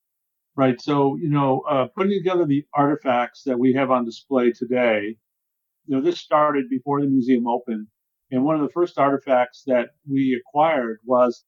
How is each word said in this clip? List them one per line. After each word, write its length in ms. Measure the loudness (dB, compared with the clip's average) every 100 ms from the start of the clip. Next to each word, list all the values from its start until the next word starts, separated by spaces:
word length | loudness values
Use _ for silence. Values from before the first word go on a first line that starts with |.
| _ _ _ _ _ 0
Right. 260 | 0 0
So, 340 | -2 0 0 0
you 140 | -2
know, 320 | 0 0 0 -2
uh, 180 | -2 -2 -2
putting 160 | -2
together 340 | 0 0 0 0
the 200 | -2 -2
artifacts 680 | -2 0 0 0 -2 -2 -6 -6
that 120 | 0
we 140 | 2
have 180 | 2 0
on 120 | 0
display 480 | -2 -8 -4 0 0
today, 640 | 0 -4 -2 0 0 -4 -10 _ _ _ _ _ _ -4
you 100 | -2
know, 60 |
this 180 | 0 -2
started 460 | -2 0 2 0 -2
before 300 | -6 -2 -2
the 60 | 0
museum 400 | 0 2 0 0
opened. 400 | -4 -4 -8 -10 _ _ _ _
And 120 | -2
one 120 | 0 0
of 60 |
the 120 | -2
first 240 | -2 -2 0
artifacts 640 | 0 0 0 0 0 -4 -2
that 220 | -2 -2 _ -6
we 300 | -2 0 -2
acquired 600 | -2 0 2 0 -4 -8 0
was 400 | 2 2 0